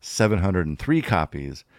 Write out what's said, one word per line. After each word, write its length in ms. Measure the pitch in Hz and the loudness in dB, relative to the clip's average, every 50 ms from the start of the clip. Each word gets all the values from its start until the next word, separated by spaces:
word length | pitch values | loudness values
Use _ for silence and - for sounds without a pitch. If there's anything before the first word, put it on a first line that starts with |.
seven 380 | - - - - 113 107 107 92 | -16 -10 0 2 2 4 4 2
hundred 280 | 92 98 92 92 82 | 2 2 2 0 0
and 100 | 76 76 | -2 -4
three 240 | - - 139 160 160 | -4 -2 0 0 0
copies 640 | - - 110 85 76 - - 71 69 69 67 - - _ _ | 2 2 0 0 0 -2 -4 -8 -10 -10 -12 -14 -18 _ _